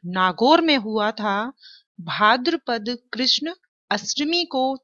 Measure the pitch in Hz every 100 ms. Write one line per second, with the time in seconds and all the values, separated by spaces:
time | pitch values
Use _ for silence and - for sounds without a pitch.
0 | 175 185 185 165 240 330 330 277 214 214
1 | 214 220 208 196 233 - - - _ -
2 | 165 151 214 247 254 330 - 233 208 240
3 | _ 220 254 - 302 370 _ _ - 208
4 | - - 302 349 339 262 262 269